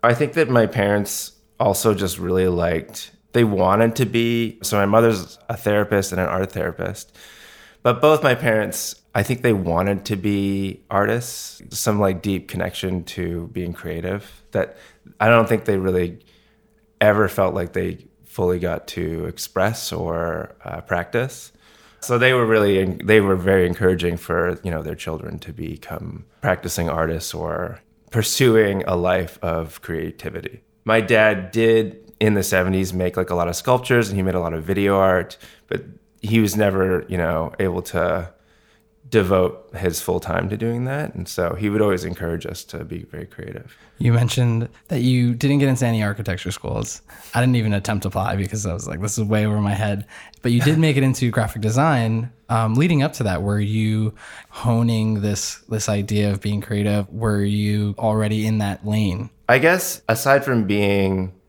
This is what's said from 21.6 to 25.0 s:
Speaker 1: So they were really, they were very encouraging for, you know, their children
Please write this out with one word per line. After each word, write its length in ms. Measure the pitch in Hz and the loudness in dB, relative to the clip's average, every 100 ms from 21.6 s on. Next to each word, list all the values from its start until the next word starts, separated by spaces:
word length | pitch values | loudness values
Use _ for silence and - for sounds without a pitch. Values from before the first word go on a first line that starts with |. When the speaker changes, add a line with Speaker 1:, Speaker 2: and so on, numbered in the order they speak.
| _ _ - _ | _ _ -20 _
Speaker 1:
So 180 | - 123 | -2 4
they 140 | 127 | 4
were 120 | 127 113 | 4 4
really, 400 | 110 101 95 92 92 | 4 4 2 0 -2
they 160 | 95 110 | 4 6
were 160 | 101 92 | 6 2
very 300 | 90 98 90 | 4 4 4
encouraging 520 | 87 95 90 87 85 | 2 2 2 0 -4
for, 420 | - 85 87 90 | -2 0 0 -2
you 60 | 90 | -6
know, 140 | 80 | -6
their 100 | 78 | -6
children 460 | 80 | -10